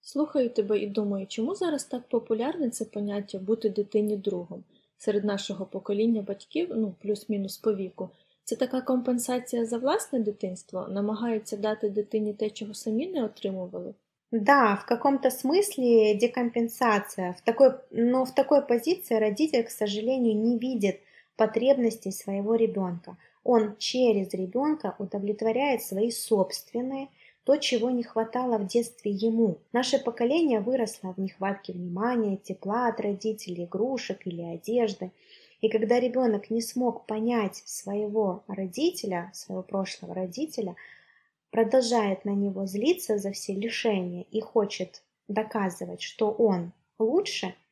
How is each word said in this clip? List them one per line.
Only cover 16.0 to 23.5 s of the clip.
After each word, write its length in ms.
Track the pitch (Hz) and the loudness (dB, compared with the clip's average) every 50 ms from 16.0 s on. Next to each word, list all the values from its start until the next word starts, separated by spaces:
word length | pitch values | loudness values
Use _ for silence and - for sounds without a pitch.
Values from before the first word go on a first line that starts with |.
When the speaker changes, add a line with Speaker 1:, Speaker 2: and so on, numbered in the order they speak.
| 214 214 214 | 8 6 4
Speaker 2:
декомпенсация. 1160 | 202 240 233 - 247 240 233 233 240 233 233 - - 254 233 208 202 202 - - - 185 180 180 | 4 2 0 2 0 -2 0 0 0 -2 -2 0 2 4 4 4 4 2 -2 -6 -4 -4 -4 -4
В 80 | - | -2
такой, 300 | _ - 226 233 277 262 262 - - _ | _ 0 6 8 8 8 6 2 -12 _
но 340 | - - 233 240 247 262 262 | 0 2 2 4 4 2 0
в 80 | 254 - | 2 2
такой 260 | - 269 - 302 277 | 2 4 6 6 4
позиции 540 | 285 - 240 233 233 320 359 349 - - 233 | 6 4 0 2 2 0 -2 -2 -2 -2 2
родитель, 480 | 220 214 214 202 202 302 311 - 240 226 | 2 2 2 2 2 0 2 2 0 0
к 80 | 226 | 0
сожалению, 680 | - - 214 208 202 214 214 240 262 262 240 226 214 | -4 -4 -2 -2 -2 -2 0 0 0 2 2 2 2
не 200 | 208 220 233 240 | 4 2 2 2
видит 420 | 226 247 262 262 220 196 196 180 - _ _ _ - _ _ _ | 0 -2 -2 -2 0 0 0 0 -2 _ _ _ -20 _ _ _
потребностей 760 | - 220 214 220 233 240 269 277 269 240 226 220 226 - 190 | 2 2 2 2 2 4 4 4 6 4 0 0 -2 -8 -8
своего 440 | 190 - - - 196 196 202 208 233 | -8 -8 -8 -6 -4 -4 0 0 2
ребёнка. 600 | 226 226 214 180 202 190 180 175 170 - 180 180 _ _ _ _ _ _ | 2 2 2 2 -2 -4 -4 -4 -8 -12 -16 -20 _ _ _ _ _ _
Он 320 | - | 4